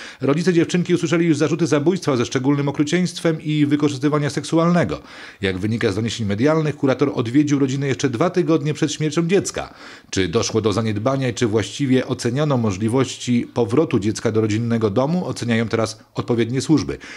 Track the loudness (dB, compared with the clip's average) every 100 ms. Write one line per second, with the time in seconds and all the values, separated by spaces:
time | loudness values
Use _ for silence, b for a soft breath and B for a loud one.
0 | B B 0 2 2 2 2 0 2 0
1 | 2 2 2 2 2 0 2 2 2 0
2 | 0 0 0 0 0 0 0 -2 0 0
3 | 0 0 -2 -2 -2 2 2 2 0 0
4 | 0 0 0 -4 -2 2 4 2 2 -4
5 | B B B B -2 -2 -2 0 0 0
6 | -4 -4 -4 0 2 2 0 0 0 2
7 | 0 0 0 2 2 2 0 0 -2 -2
8 | -2 0 0 0 0 0 0 -2 -4 -2
9 | -2 -2 0 0 0 -6 -10 B B B
10 | B -2 0 0 0 0 0 0 -2 -2
11 | -2 0 -2 -2 0 0 -2 -4 2 2
12 | 0 -4 -2 0 0 2 0 0 0 0
13 | 0 -4 -2 0 0 -2 2 2 2 0
14 | 0 -2 -2 0 0 0 0 0 0 2
15 | 0 0 -4 -6 -2 0 0 0 -2 -6
16 | -12 -8 -2 0 0 -2 2 2 2 -8
17 | B